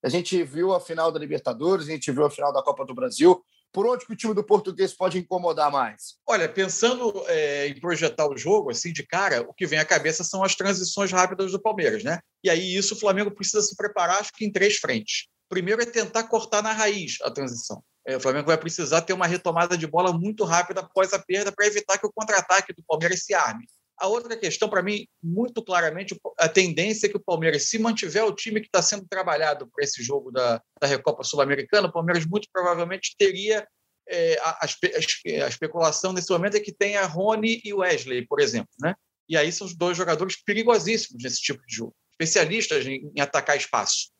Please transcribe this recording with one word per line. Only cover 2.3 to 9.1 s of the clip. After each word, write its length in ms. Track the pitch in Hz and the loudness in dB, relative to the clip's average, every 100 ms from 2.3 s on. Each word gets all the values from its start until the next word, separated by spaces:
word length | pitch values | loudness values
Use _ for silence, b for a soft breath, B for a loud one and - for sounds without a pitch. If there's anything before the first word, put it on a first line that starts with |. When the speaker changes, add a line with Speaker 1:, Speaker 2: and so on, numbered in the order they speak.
| 147 143 | 2 0
Speaker 1:
da 80 | 139 | 0
Copa 240 | 139 139 135 | 0 -2 -6
do 80 | |
Brasil, 500 | 123 127 113 165 175 _ _ _ | -4 -6 6 8 8 _ _ _
por 140 | 190 226 | -2 0
onde 200 | 247 - | -2 -6
que 80 | |
o 20 | 220 | -6
time 180 | 226 | -2
do 100 | 202 | -2
português 500 | 214 208 196 165 190 | 4 4 4 -2 -2
pode 260 | - 185 180 | 0 -2 -2
incomodar 520 | 175 185 175 156 147 | -4 -2 -2 0 2
mais? 440 | 143 117 107 - - - | 2 -2 -6 -20 -10 -2
Speaker 2:
Olha, 220 | 214 160 | 0 0
pensando, 640 | 185 190 - 233 254 240 196 175 | -2 -2 2 0 2 -2 -4 -2
é, 400 | 160 151 143 143 | 0 0 -2 -4
em 120 | 131 | -4
projetar 480 | 175 165 160 156 151 | -4 0 0 0 -2
o 80 | 131 | 0
jogo, 360 | 139 208 139 | 2 2 2
assim, 200 | 117 175 | -6 -6
de 140 | 165 | -8
cara, 360 | - | -4